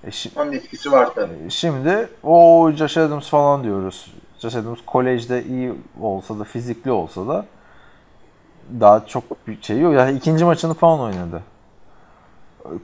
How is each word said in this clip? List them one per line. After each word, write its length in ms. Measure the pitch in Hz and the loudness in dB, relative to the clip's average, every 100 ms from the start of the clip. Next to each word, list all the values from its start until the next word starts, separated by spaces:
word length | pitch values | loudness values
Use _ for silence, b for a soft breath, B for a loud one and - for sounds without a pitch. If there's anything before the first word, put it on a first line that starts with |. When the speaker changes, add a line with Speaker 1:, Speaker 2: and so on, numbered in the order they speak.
| - | -14
Speaker 1:
E, 20 | |
şi- 300 | - 117 - | -14 -12 -6
Speaker 2:
Onun 100 | 147 | -6
etkisi 400 | 135 - - 143 | -6 -12 -12 2
var 160 | 135 120 | 2 2
tabii. 200 | 113 95 80 85 | -2 -8 -8 -10
Speaker 1:
e, 40 | |
şimdi 580 | - 170 135 143 202 233 - | -4 -4 -2 -2 -2 -4 -10
o 480 | 139 170 170 165 160 151 | 4 8 8 8 6 2
Josh 200 | 151 165 | -2 0
Adams 340 | 156 147 - | 0 -2 -2
falan 340 | 147 143 139 | 2 2 0
diyoruz. 500 | 120 98 92 - - - - - | -2 -4 -6 -10 -20 -20 -20 -12
Josh 160 | 113 120 | -8 -8
Adams 220 | 110 117 - | -8 -12 -4
kolejde 580 | 127 127 123 117 123 | 0 0 -2 -2 -6
iyi 280 | 123 127 127 104 - - | -6 -8 -8 -10 -16 -10
olsa 360 | 107 98 - 107 | -8 -6 -10 -12
da, 60 | |
fizikli 460 | 104 117 120 117 135 | -10 -10 -10 -8 -2
olsa 380 | 110 80 - 104 | -2 -4 -10 -6
da 160 | 175 202 b b b b b b _ _ _ _ _ - 123 | -6 -8 b b b b b b _ _ _ _ _ -16 4
daha 260 | 104 110 - | 6 6 2
çok 420 | 131 - - - | -10 -8 -16 -14
bir 140 | 107 | -14
şey 180 | - 110 | -4 0
yok. 140 | 165 | 2
Yani 220 | 143 127 135 | 4 2 0
ikinci 280 | 156 160 | 0 2
maçını 300 | 170 160 165 | 2 2 -2
falan 260 | 160 170 156 | 2 2 2
oynadı. 420 | 117 92 85 85 - _ _ _ - b b b b b - _ - 80 | -2 -6 -8 -12 -14 _ _ _ -20 b b b b b -20 _ -16 -8